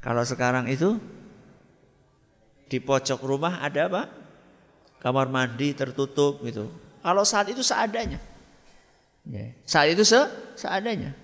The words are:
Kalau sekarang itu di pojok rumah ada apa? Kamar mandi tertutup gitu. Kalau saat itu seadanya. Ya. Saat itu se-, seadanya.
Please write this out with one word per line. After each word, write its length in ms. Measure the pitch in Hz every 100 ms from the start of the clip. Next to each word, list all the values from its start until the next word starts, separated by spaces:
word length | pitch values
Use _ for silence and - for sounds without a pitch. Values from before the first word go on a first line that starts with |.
Kalau 240 | - 117 120
sekarang 400 | 127 123 127 120
itu 320 | 131 175 220 - - - - - - _ _ _ _ _ _ _ _ _ _ _
di 160 | 131
pojok 400 | 127 135 131 127
rumah 400 | 131 139 165 180
ada 240 | 143 143 175
apa? 160 | 185 277 - - - - _ _ _ _ _
Kamar 320 | 123 131 131
mandi 400 | 131 127 117 143
tertutup 720 | 139 135 123 135 143 143 143
gitu. 240 | 120 113 104 - - - 170
Kalau 160 | 190
saat 320 | 208 214 208
itu 80 | 247
seadanya. 560 | 254 202 220 220 220 - - - - _ - - _ _ _ _ -
Ya. 240 | 110 110 123
Saat 320 | - 160 147
itu 80 | 175
se-, 280 | 214 226 294 - - -
seadanya. 560 | - 190 220 208 - 135